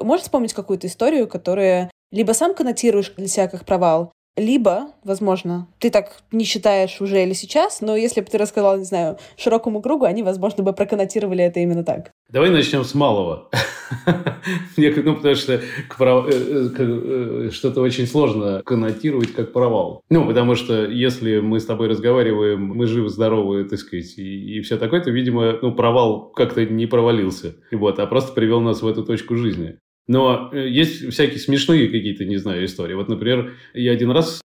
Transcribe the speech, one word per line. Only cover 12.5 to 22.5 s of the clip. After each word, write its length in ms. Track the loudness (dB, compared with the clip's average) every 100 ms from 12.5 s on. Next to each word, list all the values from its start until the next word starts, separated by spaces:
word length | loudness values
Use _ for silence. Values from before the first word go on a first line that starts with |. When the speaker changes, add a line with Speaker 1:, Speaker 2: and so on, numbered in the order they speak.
| 4 2 0
Speaker 2:
с 100 | 0
малого. 560 | 2 2 2 0 -6 -4 -2 -2 -8 -12 -4 -2
<laughs> 720 | 0 -2 -6 -6 -6 -4 2
Мне, 140 | 2
ну, 240 | 4 0 2
потому 200 | 2 2
что 260 | 0 -2 -4 -10 -8
к 100 | 0
пров-, 300 | 4 4 4
э, 60 |
э, 360 | 0 0 -2 -2
к, 100 | 0
э, 680 | -2 -2 -2 -4 -4 -4 -6
что-то 300 | -4 -2 2
очень 260 | 0 0 0
сложно 540 | 2 2 2 -2 -4 -2
коннотировать 680 | 0 0 -2 -2 0 -2
как 220 | -4 -4
провал. 480 | 0 2 2 -2 -4 2
Ну, 160 | 2 4
потому 280 | 2 4 2
что 300 | 0 0 0
если 540 | 0 -2 0 0 0
мы 200 | 2 -2
с 60 | -2
тобой 220 | -2 0
разговариваем, 720 | 0 2 4 2 2 2